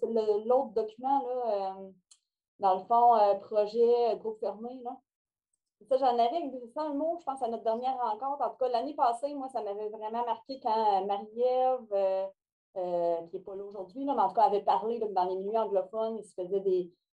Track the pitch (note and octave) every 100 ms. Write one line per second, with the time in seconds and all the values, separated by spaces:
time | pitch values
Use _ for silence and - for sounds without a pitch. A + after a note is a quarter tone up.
0 | A3+ A3+ G#3+ G#3 A3 B3+ B3 G#3+ G#3+ -
1 | C4 C#4 B3 B3+ A#3+ G3+ F#3+ F#3+ F#3+ F#3+
2 | _ _ _ _ _ - F#3+ F#3 - A#3
3 | A#3+ A3+ G3+ G3 - G#3+ G#3 A3+ A#3 A#3+
4 | A#3 G#3 A3 A3 G3 G3+ A#3 C4 A#3+ C4
5 | _ _ _ _ _ _ _ _ G3+ C4
6 | C4+ A#3+ A#3 E4+ C#4+ B3+ A#3 D4+ D4+ C#4
7 | D#4+ E4+ - C4+ A#3 A3+ A3 A3+ B3+ B3+
8 | A#3 G#3+ C4+ C#4 A3+ - B3+ A#3+ C4+ D4+
9 | B3+ A#3 C#4+ C#4+ C4 A3+ G#3 G3+ G#3+ A3
10 | G#3+ A3+ A#3+ A#3 - C4+ B3 A3 G#3+ F#3+
11 | G3+ G3+ G#3+ A3+ B3 B3+ B3+ B3+ G#3+ G3+
12 | F#3+ F#3+ F#3+ - _ _ _ G3 F3+ F3
13 | E3+ E3+ E3+ F#3 G3+ G3 G3+ G3+ F#3 C4
14 | C#4 A#3+ F#3+ A3+ G#3 G3+ - G3 A3 A#3
15 | G#3+ F#3 F#3 F#3+ G3 A3+ G#3 G3 F#3+ A3
16 | A3 A3+ - - F3+ G3 G3 F#3 F3 -
17 | _